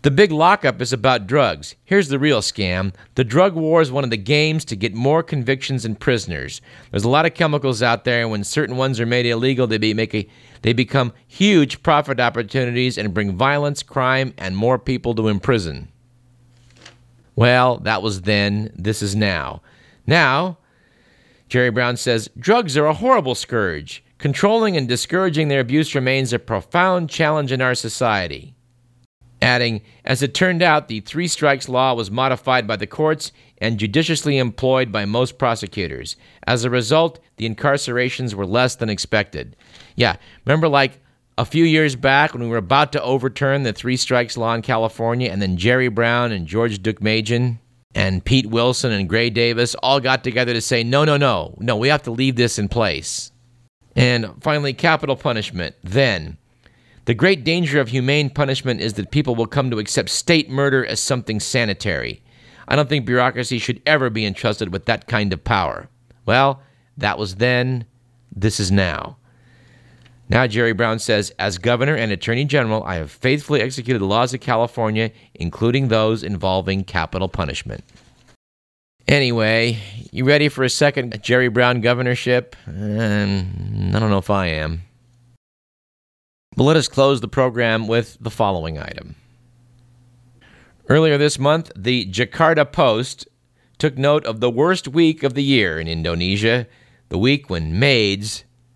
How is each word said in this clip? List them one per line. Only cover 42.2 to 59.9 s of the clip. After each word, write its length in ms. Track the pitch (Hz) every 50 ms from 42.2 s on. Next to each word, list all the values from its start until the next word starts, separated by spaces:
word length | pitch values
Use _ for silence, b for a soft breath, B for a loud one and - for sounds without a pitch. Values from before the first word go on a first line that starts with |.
| 151 156 -
when 80 | 123
we 80 | 120 117
were 80 | 117
about 340 | 113 98 87 135 139 151 139 -
to 100 | 143 -
overturn 580 | 120 135 135 127 135 - - 143 135 139 139
the 120 | 139 117 101
three 220 | - - 123 127
strikes 420 | 123 - - 135 123 123 110 -
law 180 | 123 113 113 117
in 80 | 117 107
California, 680 | - 123 113 113 110 - - 113 117 117 123 127 123
and 100 | 87 98
then 160 | 101 95 92
Jerry 320 | 85 92 117 123 131 127
Brown 440 | 123 107 110 117 117 120 120 120 120
and 160 | 110 95 85
George 340 | 76 92 110 117 117 107 98
Deukmejian 800 | 92 110 107 - 101 107 110 113 107 107 120 120 123 123 117 113 _ _ _ _ _ _ -
and 320 | 107 98 95 95 90 -
Pete 220 | - 127 131 120
Wilson 440 | 107 113 117 117 127 123 - - 123
and 160 | 110 98 98
Gray 220 | 82 92 113 117 120
Davis 460 | 107 117 117 117 117 113 123 117 -
all 240 | - - 127 139 139
got 240 | 120 131 131 135 -
together 300 | 127 117 127 127 120 120
to 80 | 117
say, 220 | 110 - 131 120 117
"No, 220 | 117 127 143 151
no, 100 | 156 147
no, 400 | 143 143 131 113 92 80 80 90 -
no, 160 | 101 120 117
we 140 | 107 117 139
have 140 | 151 147 -
to 80 | 123
leave 260 | 113 117 131 135 127
this 200 | 117 120 113 -
in 120 | - 104 98
place." 600 | - 120 113 98 78 69 - - - - - - _ _ _ _ _ _ _ _ _ _ _ _ _
And 380 | 135 123 123 123 120 113 95 - -
finally, 320 | - 156 147 151 143 139 127
capital 420 | - - 170 160 147 - 139 135
punishment. 600 | 123 - 151 120 110 104 - - 90 85 - - _ -
Then, 540 | 90 95 131 139 123 101 87 78 85 78 - _ b b b b b b b b b b b b
"The 80 | - 120
great 280 | 101 160 185 196 151 113
danger 380 | 160 165 180 175 143 139 151
of 80 | 131 110
humane 400 | 123 135 123 131 143 151 147 135
punishment 500 | - 151 147 135 135 131 - 131 117 -
is 140 | 90 113 101
that 180 | - 98 -
people 220 | - 147 147 127 120
will 140 | 113 113
come 240 | 113 - 143 131 127
to 80 | 120 107
accept 300 | 107 -